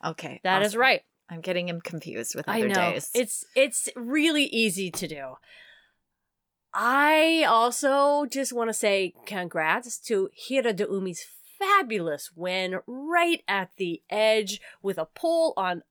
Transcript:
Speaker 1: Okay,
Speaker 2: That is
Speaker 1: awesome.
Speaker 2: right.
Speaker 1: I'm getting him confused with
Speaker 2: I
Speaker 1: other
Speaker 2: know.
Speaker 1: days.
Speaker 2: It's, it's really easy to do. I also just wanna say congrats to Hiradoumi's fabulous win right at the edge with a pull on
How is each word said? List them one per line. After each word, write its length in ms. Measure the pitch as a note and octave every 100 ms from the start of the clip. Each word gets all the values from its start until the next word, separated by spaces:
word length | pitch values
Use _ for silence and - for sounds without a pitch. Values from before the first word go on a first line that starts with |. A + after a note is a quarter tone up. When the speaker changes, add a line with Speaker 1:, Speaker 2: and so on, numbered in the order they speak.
Speaker 1:
Okay, 380 | E3 D#3+ D3 B2+
Speaker 2:
That 180 | F#3 F#3+
is 100 | G#3
Speaker 1:
awesome. 80 | A3
Speaker 2:
right. 200 | C4 G#3+ _ _ -
Speaker 1:
I'm 100 | E3
getting 260 | E3+ F3+ F3
him 100 | E3+
confused 540 | - E3 - A2 A#2 -
with 120 | -
Speaker 2:
I 100 | A3
Speaker 1:
other 80 | G#3+
Speaker 2:
know. 60 | F#3+ F3
Speaker 1:
days. 180 | - - A#3+
Speaker 2:
It's, 300 | B3 - - B3+
it's 340 | C4+ - - -
really 480 | A#3 D4+ D#4+ D4+
easy 480 | C#4 A3+ A3 F3 F#3
to 160 | - F3
do. 300 | D3 C3+ C3 _ - - - _ _ _ _ _ _ _ _ _
I 720 | G3 A#3 C4+ D4 D#4 D#4+ E4 C#4+
also 800 | A3+ A#3+ A#3+ C#4+ C#4 C#4+ D4 D4
just 260 | C4+ C4
wanna 200 | A#3+ A3+
say 400 | G#3+ G#3+ G3 F3+ - -
congrats 720 | G3+ F3 F3 D#3 G#3 A#3+ - -
to 220 | G3+ F#3+ - -
Hiradoumi's 720 | C4 A#3+ F#3+ G#3 G3 F#3 E3 - - - -
fabulous 720 | G4 G4+ B3+ G#3+ E3 D3 - E3+
win 440 | F3+ F#3 F#3 F#3 -
right 540 | B3+ D4 E4+ E4+ E4 -
at 220 | G3 F3+ -
the 240 | F3+ E3 -
edge 500 | G#3 A3 A3 G3 G3+ - -
with 160 | G3 F3+
a 80 | D#3+
pull 480 | - E4 E4 D#4+ -
on 280 | F#3 F3 -